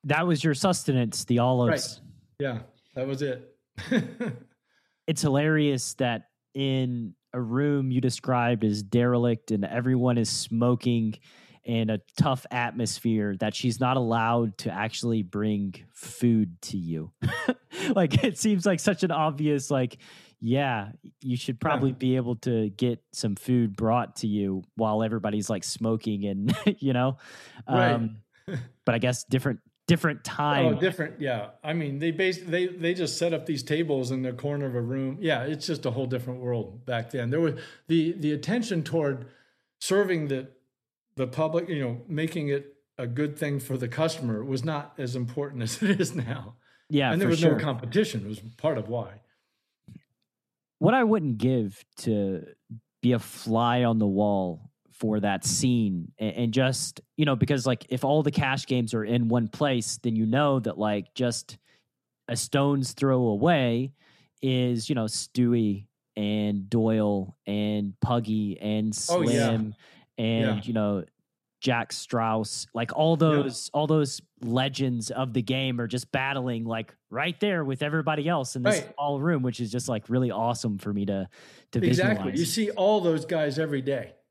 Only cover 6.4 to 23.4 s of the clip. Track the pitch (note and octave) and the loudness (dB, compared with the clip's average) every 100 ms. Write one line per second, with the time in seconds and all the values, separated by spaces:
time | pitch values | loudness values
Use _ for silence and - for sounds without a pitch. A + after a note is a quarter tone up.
6.4 | _ C3+ C3+ C3 B2+ A#2+ A2 - _ B2+ | _ -4 0 0 0 -2 -6 -12 _ -6
7.4 | A#2 B2 D3 C#3+ C3 B2+ B2+ A#2+ - B2 | -2 0 2 2 2 2 0 -2 0 2
8.4 | A#2+ A#2 A2 G#2 G2+ A#2+ B2 A#2+ A#2+ A2+ | 2 2 2 0 2 2 4 4 4 0
9.4 | - G#2+ G2 A#2 B2 B2+ B2 A#2+ A2 - | -2 -2 0 0 2 2 4 2 0 -2
10.4 | - A2+ A#2+ B2 B2+ A#2+ A2 G#2+ - - | -2 2 2 2 2 2 0 -4 -16 -20
11.4 | - - - A#2 A2 G#2+ _ - D3 B2+ | -20 -14 -4 0 0 -2 _ 0 2 2
12.4 | - B2 A#2+ B2 A2+ - A#2 A2 G#2 F#2+ | -4 -4 -2 -2 -4 -2 0 2 0 -2
13.4 | G#2+ - B2+ A#2 B2+ C3 A#2 A2+ A2+ A#2+ | -2 0 -2 0 2 2 2 2 2 2
14.4 | A2+ - - F2 G#2+ - A#2+ A2+ F#2 G2+ | 0 -4 -6 -4 -4 -2 -2 0 -2 -2
15.4 | G#2+ G#2 G2 F2+ - - - - A#2+ A2+ | 0 0 -2 -8 -20 -18 -16 0 4 4
16.4 | G2 E2+ - G2 E2+ D#2+ D#2+ _ - - | 2 -4 -8 -8 -6 -6 -8 _ -2 0
17.4 | D#5+ - _ F4+ F#4 G3+ E3+ A#3 B3+ E3+ | -4 -4 _ -6 0 2 4 4 2 0
18.4 | A3 G3 G3+ F3 - F#3 F#3 D3+ D#3 C#3+ | 2 2 2 2 0 2 0 2 0 2
19.4 | D3+ C#3+ C3 C#3 B2 - - - - _ | 0 0 0 0 0 -4 -20 -20 -20 _
20.4 | A2+ C3 C#3 A2+ G2+ - - _ C3 B2 | -2 0 0 -2 -4 -12 -20 _ -4 -4
21.4 | - A#2+ D#3 C#3+ C3+ A#2+ C3 B2+ A#2+ A#2 | -4 -2 0 2 2 2 0 2 0 -4
22.4 | B2 A2+ G#2+ F#2+ B2 A2+ _ - A2 G2 | 0 0 0 0 -2 -2 _ -6 -4 -4